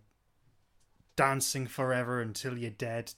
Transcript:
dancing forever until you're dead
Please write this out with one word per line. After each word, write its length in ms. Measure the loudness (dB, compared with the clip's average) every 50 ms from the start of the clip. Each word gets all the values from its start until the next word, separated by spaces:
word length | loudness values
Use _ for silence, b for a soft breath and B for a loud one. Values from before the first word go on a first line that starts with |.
| -14 _ _ _ _ _ _ _ _ -20 _ _ _ _ _ _ _ _ _ _ _ _ _
dancing 520 | 4 4 6 6 4 2 0 0 -2 -4 -4
forever 520 | -2 0 0 2 2 2 2 0 0 -2
until 380 | -2 -2 -4 -4 -4 -4 -4 -4
you're 140 | -4 -6
dead 420 | -6 -4 -4 -4 -2 -4 -4 -6 -10